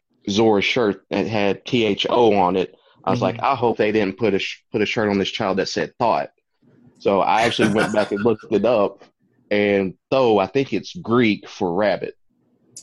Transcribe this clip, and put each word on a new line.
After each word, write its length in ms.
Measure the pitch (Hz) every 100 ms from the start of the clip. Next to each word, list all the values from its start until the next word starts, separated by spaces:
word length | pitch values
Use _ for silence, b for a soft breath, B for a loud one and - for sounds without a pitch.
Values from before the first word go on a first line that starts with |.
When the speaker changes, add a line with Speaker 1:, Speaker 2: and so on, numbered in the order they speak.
| _ _ -
Speaker 1:
Zora's 360 | 101 113 101 -
shirt 400 | 131 107 95 -
had, 160 | 101 92
had 380 | 110 101 95 -
T 200 | 123 107
H 220 | 98 -
O 240 | 127 117
on 220 | 101 90 92
it, 200 | - b b b -
I 40 |
was 100 | 120
like, 160 | 117 113
Speaker 2:
Mm-hmm. 80 | 127
Speaker 1:
"I 100 | 139
hope 220 | 120 110
they 140 | 110
didn't 240 | 107 98 -
put 160 | 110
a 60 | 95
sh-, 240 | - - _
put 100 | 113
a 40 | 101
shirt 240 | 120 104
on 80 | 98
this 140 | 92
child 260 | - 101 95
that 120 | -
said 240 | - 71 -
thought." 340 | 117 76 69 _ _ _ _ _ _ _
So 220 | 110 98
I 220 | - 104
actually 300 | 117 117 110
went 200 | 107 101
back 180 | 107 101
and 100 | 101
looked 220 | 117 107 -
it 140 | 104 110
up, 380 | 113 98 - - _ _ _ -
and 440 | 104 104 101 95 - _
though 280 | 135 123 104
I 80 | 95
think 260 | 135 135
it's 200 | 98 - 90
Greek 520 | 101 117 113 101 -
for 260 | - 92
rabbit. 420 | 87 104 87 - - _ _ _ _ _ -